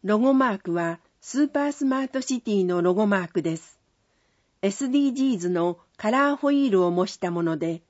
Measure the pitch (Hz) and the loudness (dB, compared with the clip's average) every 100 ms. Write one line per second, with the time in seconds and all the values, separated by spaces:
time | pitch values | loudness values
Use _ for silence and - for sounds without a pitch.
0 | 190 214 254 262 262 190 180 170 165 165 | 0 2 4 4 2 -2 -4 -2 -2 -6
1 | _ _ - 269 294 285 285 285 269 262 | _ _ -8 -2 -2 0 -2 -2 -2 -2
2 | 269 269 262 254 233 202 180 175 175 180 | -2 -6 -4 -4 0 0 2 2 2 2
3 | 214 202 170 180 165 160 - _ _ _ | 2 0 -2 -4 -4 -6 -10 _ _ _
4 | _ _ _ _ _ _ 196 - 277 277 | _ _ _ _ _ _ -4 -2 -2 2
5 | 277 240 269 214 175 175 175 175 _ - | 0 2 0 0 0 0 0 -2 _ -6
6 | 214 254 285 285 285 285 269 196 175 175 | -2 2 2 0 0 2 4 4 2 2
7 | 196 - 180 170 170 160 165 165 | -2 -4 -4 -2 -2 -2 -4 -6